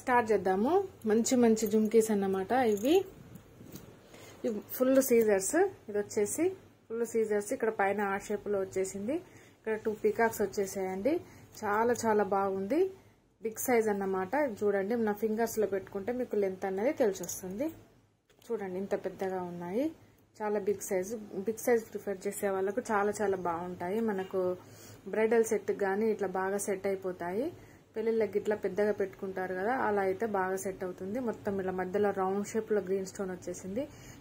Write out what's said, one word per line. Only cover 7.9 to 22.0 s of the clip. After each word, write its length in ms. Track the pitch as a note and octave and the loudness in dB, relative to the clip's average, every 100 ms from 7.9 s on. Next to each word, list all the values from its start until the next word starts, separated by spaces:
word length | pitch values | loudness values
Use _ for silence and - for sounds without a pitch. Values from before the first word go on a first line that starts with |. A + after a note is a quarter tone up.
| G3+ G3 | 2 0
హార్ట్ 180 | G3 - | -2 -4
షేప్‌లో 300 | G#3 G#3 G3+ F#3+ | -6 -2 -2 -2
వచ్చేసింది. 500 | F#3+ F#3+ G3 G#3 E4 - - - _ | -2 -4 -4 -4 -4 -6 -18 -20 _
ఇక్కడ 160 | - G#3+ A3 | -6 -4 -4
టూ 60 | G#3 | 0
పీకాక్స్ 380 | G#3+ G#3 A3+ A3 G3+ | 0 2 0 2 -4
వచ్చేసాయండి. 680 | G#3+ G3 G3 F#3 F#3+ A3 F4 - - - - | -2 -4 -4 -4 -2 0 0 -4 -16 -20 -10
చాలా 320 | G#3+ G#3 A#3+ A#3 | -2 0 2 2
చాలా 220 | A3+ G#3 G3 G3 | 2 2 2 2
బాగుంది. 460 | G3 F#3+ G3 D4 F#4+ - - _ _ _ | 0 -2 0 2 0 -2 -20 _ _ _
బిగ్ 220 | A3 A3 - | -10 -6 2
సైజ్ 200 | A#3+ G#3+ | 2 4
అన్నమాట. 400 | G3+ G3 F#3+ F#3 C#4 C#4+ G3+ | 0 0 -2 0 0 0 0
చూడండి, 360 | G#3 G3 G3 A#3+ A3 | 0 2 0 0 0
నా 60 | G#3 | 0
ఫింగర్స్‌లో 440 | A3 G#3+ A3+ A3 F#3+ F#3+ | 0 0 -2 0 0 0
పెట్టుకుంటే 360 | G3 G3 G3 B3 | -4 -6 -4 -4
మీకు 160 | B3 G#3+ | -2 0
లెంత్ 220 | G3 F#3 G3 | 0 -2 -4
అనేది 220 | F#3+ A#3 D4+ | 0 0 2
తెలిసొస్తుంది. 640 | A3+ F#3+ F3 - F#3 G3+ D#4 - - _ _ _ _ _ - | 2 2 -6 -8 -8 -6 -6 -6 -18 _ _ _ _ _ -8
చూడండి, 300 | A3 G3 F3+ | -6 -4 -6
ఇంత 140 | G3 G3 | -4 -4
పెద్దగా 340 | F#3+ E3+ F#3+ F#3 F3+ | -4 -4 -4 -4 -6
ఉన్నాయి. 340 | F3 F3 G#3 D#4 - - _ _ - | -8 -4 -2 -2 -4 -16 _ _ -8
చాలా 200 | G#3+ G#3 G3 | -4 -2 0
బిగ్ 160 | G3 - | -2 0
సైజ్. 240 | F#3+ F#3+ A3+ G#3 F#3 G3 | -2 -2 -6 -8 -6 -4
బిగ్ 140 | A3 | -2
సైజ్ 180 | - A#3 A3+ | 2 2 0
ప్రిఫర్ 280 | G#3 | -8